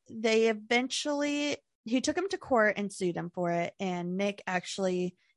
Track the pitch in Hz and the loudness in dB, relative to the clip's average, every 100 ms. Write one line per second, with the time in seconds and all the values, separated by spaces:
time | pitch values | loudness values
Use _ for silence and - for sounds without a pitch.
0 | - 226 220 220 226 214 214 240 262 - | -16 -4 2 4 4 2 0 0 2 -2
1 | 294 285 294 294 294 - _ _ 214 254 | -2 0 0 0 -2 -4 _ _ -2 0
2 | 254 302 381 359 - 240 214 208 202 - | 2 0 -2 -4 2 4 4 2 -4 -2
3 | 180 170 170 185 175 170 170 - 190 180 | -2 -2 -6 -2 0 0 -2 -4 -4 -2
4 | 175 185 202 202 - 185 - - 190 180 | -2 -2 -2 -2 -4 -4 -4 -2 0 0
5 | 180 - _ | -2 -4 _